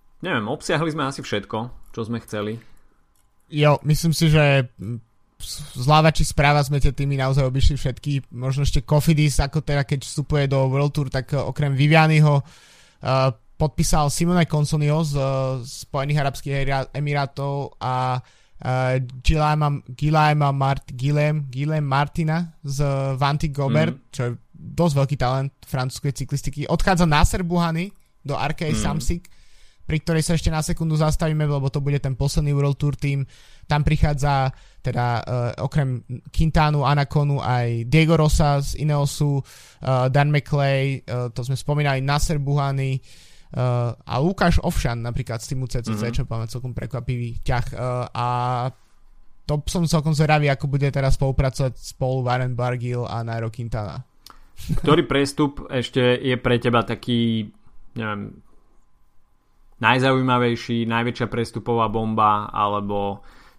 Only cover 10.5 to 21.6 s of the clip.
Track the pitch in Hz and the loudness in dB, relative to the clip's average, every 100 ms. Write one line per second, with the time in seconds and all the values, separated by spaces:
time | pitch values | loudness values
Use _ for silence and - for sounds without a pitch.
10.5 | 135 135 135 143 143 139 135 127 143 110 | 0 0 0 0 -2 -4 -4 -4 -4 -4
11.5 | 135 147 135 147 160 156 156 151 143 - | -2 -2 2 4 6 6 6 6 4 0
12.5 | - - - - _ - 131 135 - _ | -10 -20 -20 -20 _ -2 2 2 -2 _
13.5 | - 151 - 165 160 143 - 170 180 165 | -2 -2 0 2 2 2 0 2 2 2
14.5 | 151 147 156 147 156 156 143 135 135 131 | 2 0 0 2 2 0 -2 -2 -2 -2
15.5 | 131 120 - - 147 139 151 139 - 143 | -4 -8 -16 -8 -6 -2 0 -2 -4 -6
16.5 | 139 135 135 131 131 147 143 135 - 139 | -2 0 -2 -4 -6 -4 -2 -4 -4 -6
17.5 | 139 139 - 123 127 127 127 - _ _ | -4 -6 -8 -4 -2 -2 -4 -8 _ _
18.5 | - - 127 127 131 123 127 - 156 151 | -10 -4 -2 0 0 -4 -4 0 2 2
19.5 | 151 151 143 - 127 151 156 151 151 143 | 2 0 -2 -8 -4 0 4 4 4 2
20.5 | 139 135 135 - 127 139 147 151 151 139 | 2 0 -2 -6 -4 0 2 0 0 -4
21.5 | 127 | -6